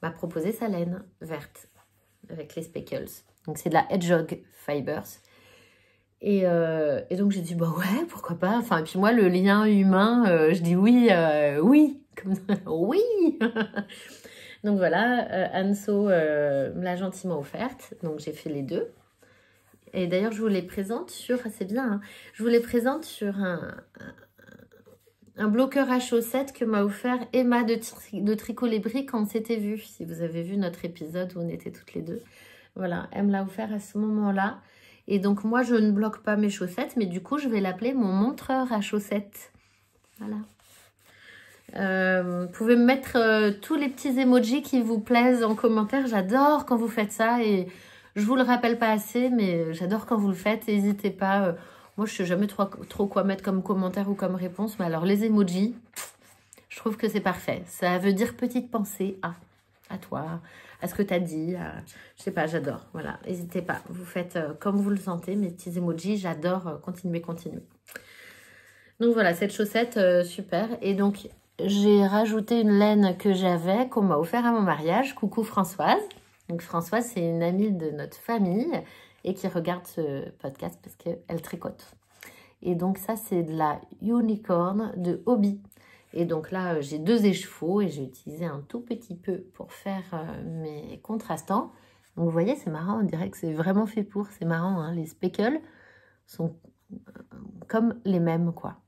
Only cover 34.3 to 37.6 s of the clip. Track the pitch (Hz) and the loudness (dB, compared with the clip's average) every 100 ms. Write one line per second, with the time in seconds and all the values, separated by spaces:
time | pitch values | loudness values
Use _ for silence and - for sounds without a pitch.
34.3 | 196 196 - _ _ - - - 196 196 | 0 0 -4 _ _ -20 -20 -2 0 2
35.3 | 202 220 233 247 240 214 202 220 214 - | 0 2 0 2 4 4 4 0 -2 -2
36.3 | 208 208 202 180 180 277 - 202 180 185 | 0 0 -2 -6 -6 -6 -2 -2 -4 -4
37.3 | 285 285 220 | -4 0 0